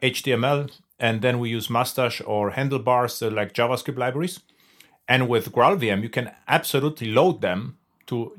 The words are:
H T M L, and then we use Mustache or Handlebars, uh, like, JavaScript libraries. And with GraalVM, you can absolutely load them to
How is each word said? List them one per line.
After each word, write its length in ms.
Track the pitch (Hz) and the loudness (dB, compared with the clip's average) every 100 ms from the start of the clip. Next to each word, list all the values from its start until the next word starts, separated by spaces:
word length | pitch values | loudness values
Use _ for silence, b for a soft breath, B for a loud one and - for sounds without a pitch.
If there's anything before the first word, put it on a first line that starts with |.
H 220 | 131 123 | -2 -2
T 100 | 139 | 0
M 100 | 120 | 0
L, 240 | 127 143 143 - _ - | 2 0 -2 -10 _ -2
and 220 | 120 113 | 0 2
then 180 | 123 123 | 0 0
we 100 | 120 | -2
use 200 | 117 107 | -4 -2
Mustache 520 | 117 123 - 123 - - | 0 0 0 -2 -2 -4
or 260 | 107 104 | -2 0
Handlebars, 720 | 110 139 135 110 123 120 - | -2 -2 -2 2 2 0 -2
uh, 80 | 113 | -2
like, 240 | 107 104 | -2 -2
JavaScript 440 | - 120 123 - 127 | 0 0 0 -4 -4
libraries. 420 | 123 135 175 - b b b b b b - | -4 -2 -6 -8 b b b b b b 0
And 220 | 127 123 | 2 4
with 240 | 120 - | 2 0
GraalVM, 480 | 120 127 196 117 98 | 4 4 4 2 0
you 80 | 113 | -2
can 220 | - 120 - - | -4 -6 -10 -2
absolutely 640 | 143 - 139 147 151 113 | 0 2 0 0 -2 0
load 300 | 110 180 120 | 4 4 2
them 360 | 98 95 127 - _ _ - | -2 -2 -6 -14 _ _ -8
to 260 | 120 113 | -6 -6